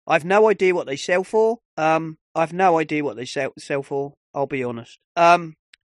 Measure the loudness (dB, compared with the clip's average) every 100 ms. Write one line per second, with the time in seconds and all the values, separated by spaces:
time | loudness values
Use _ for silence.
0 | -2 -2 2 4 4 4 0 0 -4 -8
1 | -2 -2 0 0 0 -2 _ -4 0 0
2 | -2 -10 _ -4 -4 0 2 2 0 -4
3 | -4 -8 -8 -6 -6 -8 -8 -8 -6 -6
4 | -8 -12 _ -6 -4 -4 -6 -8 -14 -20
5 | _ 2 4 4 0 -16 _ _